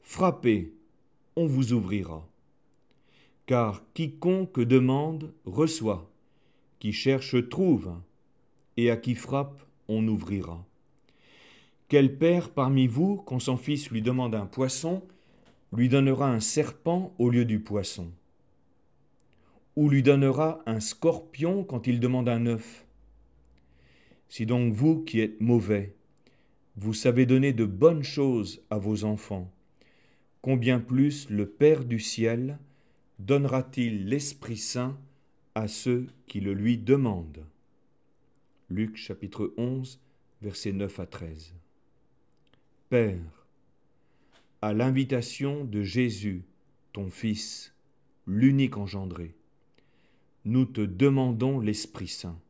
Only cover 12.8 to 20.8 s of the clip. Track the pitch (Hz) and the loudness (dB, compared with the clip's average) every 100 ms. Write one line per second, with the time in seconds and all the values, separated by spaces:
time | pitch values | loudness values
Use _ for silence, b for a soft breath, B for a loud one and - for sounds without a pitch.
12.8 | 127 117 185 202 - 123 135 127 - 147 | 4 2 0 0 -4 -4 -2 -4 -2 -6
13.8 | 143 113 110 127 123 110 95 - 131 - | -4 -4 -2 0 -2 -4 -6 -4 -2 -2
14.8 | 165 185 - b b b b b _ 113 | -2 -6 -8 b b b b b _ 0
15.8 | 123 135 135 131 139 117 107 151 143 - | 4 4 4 2 2 0 0 0 -2 -4
16.8 | 165 175 185 - 123 120 113 107 107 104 | -2 -2 -4 0 2 4 2 -2 -2 -4
17.8 | 95 - 87 87 _ _ _ _ _ _ | -4 -10 -12 -14 _ _ _ _ _ _
18.8 | _ _ _ _ _ b b b _ - | _ _ _ _ _ b b b _ 0
19.8 | 147 139 131 139 139 135 160 160 - 113 | 4 6 6 6 4 2 0 -2 -4 -4